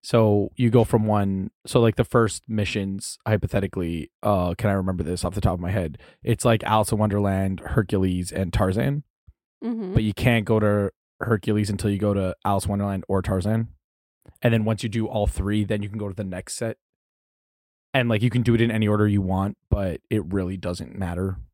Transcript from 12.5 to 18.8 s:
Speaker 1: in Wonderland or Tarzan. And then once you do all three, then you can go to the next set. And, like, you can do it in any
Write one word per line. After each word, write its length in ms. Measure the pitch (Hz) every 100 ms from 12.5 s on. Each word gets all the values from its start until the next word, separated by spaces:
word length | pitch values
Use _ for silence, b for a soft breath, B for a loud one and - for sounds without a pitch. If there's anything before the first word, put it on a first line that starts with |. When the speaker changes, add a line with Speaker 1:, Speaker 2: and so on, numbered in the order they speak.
| 98 101
Speaker 1:
in 40 |
Wonderland 320 | 101 101 95 -
or 120 | 95
Tarzan. 500 | 92 95 92 113 113 - _ _ _ _ - _
And 120 | 120
then 100 | 113
once 200 | 107 110
you 40 | 110
do 200 | 113 107
all 180 | 110 101
three, 380 | - 98 107
then 180 | 101 107
you 60 | 101
can 100 | 110
go 100 | 104
to 60 |
the 80 | 92
next 320 | 98 90 -
set. 220 | - 113 110 _ _ _ _ _ _ _ _ _ _ _
And, 160 | 135 120
like, 140 | 110
you 80 | 120
can 120 | 123
do 120 | 120
it 60 | 113
in 100 | 117
any 160 | 110